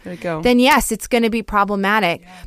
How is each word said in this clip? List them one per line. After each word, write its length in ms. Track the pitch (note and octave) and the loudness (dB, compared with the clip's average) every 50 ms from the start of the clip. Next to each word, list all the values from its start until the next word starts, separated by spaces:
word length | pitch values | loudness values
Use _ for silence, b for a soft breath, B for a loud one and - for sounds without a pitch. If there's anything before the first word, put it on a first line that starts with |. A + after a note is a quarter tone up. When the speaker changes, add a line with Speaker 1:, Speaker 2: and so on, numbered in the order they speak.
| - | -8
Speaker 1:
There 100 | F3+ F3 | -14 -14
you 60 | - | -10
go. 220 | - F3 E3 D#3 - | -8 -8 -6 -2 0
Speaker 2:
then 160 | B3 B3 B3 | 2 4 4
yes, 320 | B3 C#4 D4+ B3 - - | 4 4 4 2 2 -2
it's 160 | A3+ - - | -4 -6 -4
gonna 240 | - B3+ A#3 A#3 A3+ | -2 0 0 0 0
be 100 | A3+ A3+ | -2 -4
problematic. 800 | - - G#3+ G3+ G3+ G3 G#3 G3 G3 G3 G#3+ A3 G3 E3+ D#3+ B B B B B B | -6 -2 -2 -2 0 0 -2 -2 -2 0 0 0 0 0 -2 B B B B B B